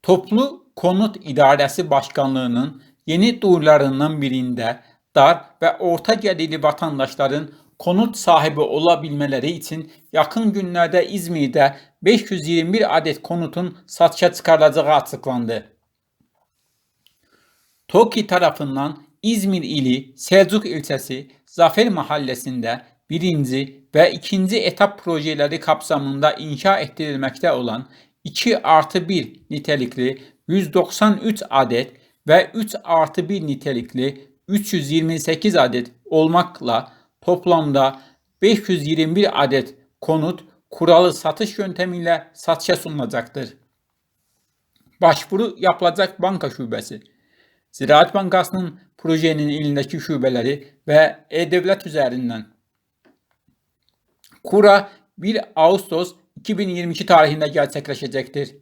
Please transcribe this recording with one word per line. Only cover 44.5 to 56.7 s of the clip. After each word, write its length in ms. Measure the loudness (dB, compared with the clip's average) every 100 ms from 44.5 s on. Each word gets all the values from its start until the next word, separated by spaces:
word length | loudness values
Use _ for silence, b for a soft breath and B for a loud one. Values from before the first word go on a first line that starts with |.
| _ _ _ _ _
Başvuru 540 | 2 2 -2 -4 -4 0
yapılacak 640 | -2 2 0 0 -4 -2
banka 280 | -4 -2 -8
şubesi. 520 | -8 -10 -10 -12 -18 _ _ _ _ _ _ _
Ziraat 420 | -8 4 6 6
Bankası'nın 680 | 2 0 0 0 -4 -8 -12 _ _
projenin 500 | -2 0 0 0 -2
ilindeki 520 | -2 -2 -2 -4 -8
şubeleri 680 | -6 -2 -2 -2 -2 -6 B B 2
ve 300 | 4 4 0 _
E-Devlet 580 | -4 0 0 0 -4 -4
üzerinden. 580 | -4 -2 -2 -8 -8 -14 _ _ _ _ _ _ _ _ _ _ _ _ _ _ _ _ _ _ _
Kura 460 | -2 4 6 6 2 B _ -10
bir 240 | -6 -6 -6 2
Ağustos 600 | 4 4 -2 -6 -6 _ _ -16
iki 180 | -8 -4
bin 120 |
yirmi 240 | -4